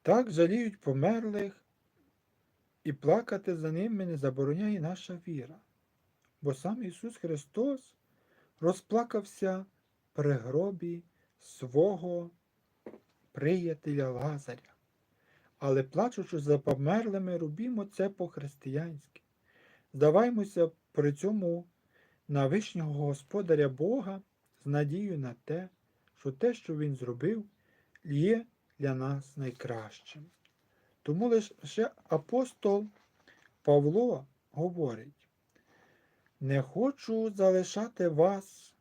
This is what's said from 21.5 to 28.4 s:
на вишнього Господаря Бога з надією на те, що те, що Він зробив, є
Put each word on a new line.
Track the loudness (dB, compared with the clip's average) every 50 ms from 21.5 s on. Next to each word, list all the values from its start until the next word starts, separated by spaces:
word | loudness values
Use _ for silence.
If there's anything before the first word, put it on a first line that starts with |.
| -2 -2 -6 _ _ _ _ _ _ _ _ _ _ _ _
на | -2 0 2 2
вишнього | 2 2 0 -2 -2 -6 -6 -4 -4 -2 -2 -2
Господаря | -2 -2 -4 -8 _ -4 -4 2 4 4 4 4 2
Бога | 2 -2 0 0 0 -2 -2 -6 -10 -10 -14 _ _ _ _ _ _ _ _
з |
надією | -2 0 0 0 0 -2 -4 -4 -4 -4
на | -6 -6 -8 -10 _ _
те, | -8 -8 -8 -8 -12 _ _ _ _ _ _ _ _ _
що | _ -8 -8
те, | -4 0 0 0 0
що | -2 -8 -8 -4
Він | -2 -2 -4 -4
зробив, | -4 -6 -8 -6 -2 -2 -2 -2 -2 -6 -12 _ _ _ _ _ _ _ _ _ -18 _
є | -4 0 2 4 4 2 0